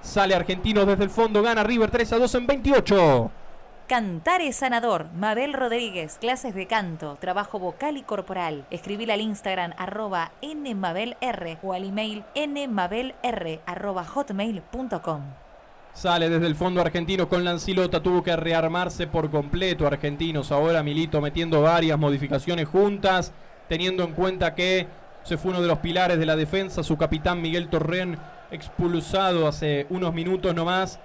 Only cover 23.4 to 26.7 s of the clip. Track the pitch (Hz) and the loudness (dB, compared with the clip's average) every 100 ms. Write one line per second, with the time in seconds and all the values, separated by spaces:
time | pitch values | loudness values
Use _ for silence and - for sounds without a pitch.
23.4 | - - - 165 180 185 170 156 185 185 | -20 -20 -6 -2 0 0 -2 0 0 2
24.4 | 175 160 180 185 185 - - - - 160 | 0 2 2 2 0 -10 -20 -18 -6 -2
25.4 | 190 180 175 156 170 175 180 170 160 156 | 0 2 2 2 2 2 4 4 4 2
26.4 | 151 190 190 | 2 0 -2